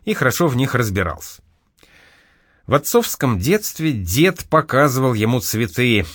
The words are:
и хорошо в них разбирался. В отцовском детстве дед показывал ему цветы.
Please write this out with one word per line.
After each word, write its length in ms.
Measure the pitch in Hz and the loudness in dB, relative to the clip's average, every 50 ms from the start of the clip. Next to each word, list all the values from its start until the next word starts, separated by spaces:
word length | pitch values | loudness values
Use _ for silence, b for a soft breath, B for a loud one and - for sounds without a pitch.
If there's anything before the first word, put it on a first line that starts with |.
| B | B
и 100 | 214 214 | -4 -2
хорошо 340 | - 143 127 - - 175 156 | 0 0 0 0 2 0 0
в 80 | 127 | 2
них 200 | 120 135 127 - | 0 0 0 0
разбирался. 680 | 123 120 107 95 101 92 85 - - - - - - _ _ _ _ _ _ _ b b b b b b b b b b b b b b b b b b b | 0 0 0 0 -2 -2 -4 -6 -10 -14 -20 -20 -20 _ _ _ _ _ _ _ b b b b b b b b b b b b b b b b b b b
В 60 | 113 | 0
отцовском 640 | 147 147 - - 240 226 - - - 143 127 113 90 | 0 0 2 2 2 2 0 -4 -2 -2 0 0 0
детстве 540 | 92 143 196 214 208 - - - 156 160 | 0 0 0 0 -2 -6 -8 -4 -4 -2
дед 540 | 135 107 92 85 92 131 165 190 175 - - - | -2 -2 -4 -2 2 2 2 2 2 -2 -6 0
показывал 640 | - 156 - - - 131 147 147 120 131 131 131 120 | 0 0 0 2 2 2 2 4 2 2 0 0 2
ему 260 | 104 107 113 123 123 | 2 2 2 2 0
цветы. 640 | - - - 110 117 - - - 123 123 117 101 90 - | -2 -2 -2 -2 -2 -2 -2 0 2 2 4 2 0 -2